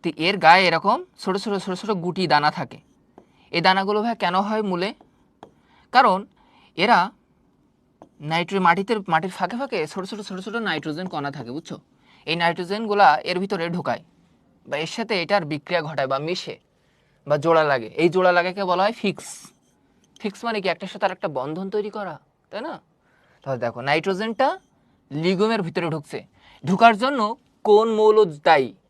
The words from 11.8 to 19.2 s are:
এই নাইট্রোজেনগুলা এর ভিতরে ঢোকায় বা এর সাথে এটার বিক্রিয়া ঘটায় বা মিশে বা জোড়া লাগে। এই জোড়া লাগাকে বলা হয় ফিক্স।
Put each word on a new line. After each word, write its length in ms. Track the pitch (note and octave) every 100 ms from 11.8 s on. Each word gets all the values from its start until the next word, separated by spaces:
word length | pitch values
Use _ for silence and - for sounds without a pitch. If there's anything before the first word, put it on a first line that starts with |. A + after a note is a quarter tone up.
| _ _ _ _ -
এই 60 | E3
নাইট্রোজেনগুলা 640 | E3+ E3+ F3 G#3 A3 G3+ F3+ D3 -
এর 80 | F3+
ভিতরে 220 | G3 G3 E3+ F3
ঢোকায় 260 | C#3+ A2 - _ _ _ _ _ -
বা 60 | C#3+
এর 80 | D#3+ -
সাথে 180 | A3+ G#3
এটার 200 | D#3+ G3+ D3+
বিক্রিয়া 300 | D3 - F3 D3+
ঘটায় 220 | D3 C3
বা 60 | C3+ D3+
মিশে 280 | F#3 - F#2 _ _ _ _ _ _ -
বা 80 | D3
জোড়া 200 | D#3+ D#3+ D3+
লাগে। 180 | C3+ G#2+ -
এই 60 | E3+
জোড়া 180 | F3+ F3+ F3
লাগাকে 240 | F3 F#3 F#3+
বলা 120 | F3+ G3+
হয় 100 | A#3
ফিক্স। 260 | G3+ -